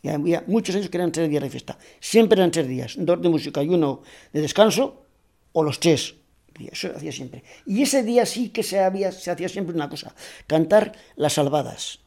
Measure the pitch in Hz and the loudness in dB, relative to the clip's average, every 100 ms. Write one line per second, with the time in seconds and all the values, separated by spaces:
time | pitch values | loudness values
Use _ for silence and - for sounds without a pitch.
0 | 143 151 160 165 - 214 220 208 190 175 | -4 -2 0 -2 0 0 0 -4 -4 -2
1 | 175 160 160 147 135 - - - - _ | -2 0 0 0 -4 -10 -14 -16 -18 _
2 | - 220 214 202 180 165 135 127 120 - | 2 4 6 6 4 2 -2 -4 -6 -4
3 | 170 175 170 160 147 143 147 180 147 131 | 0 2 2 0 -2 -4 0 2 2 -2
4 | - - - 147 151 - 220 160 277 - | -12 -20 -8 -4 -2 4 4 4 -2 -4
5 | _ _ _ _ _ 165 151 127 170 143 | _ _ _ _ _ 0 0 2 2 2
6 | - - _ _ _ - - - 185 - | 0 -12 _ _ _ -18 -16 -10 -10 -10
7 | 151 135 127 - - - - 202 277 277 | -12 -12 -14 -16 -20 -20 -6 0 2 2
8 | 220 240 226 - 226 - 214 190 190 196 | 2 2 2 -2 -4 -4 -2 2 0 0
9 | 196 185 - 170 180 196 175 170 143 151 | -4 -4 -8 -6 -6 -6 -4 -4 -6 -8
10 | - - - - - 160 160 208 208 - | -14 -18 -20 -20 0 0 6 4 4 -8
11 | - - 147 151 143 147 - - - - | -20 -4 -2 2 0 0 -4 -10 -14 -14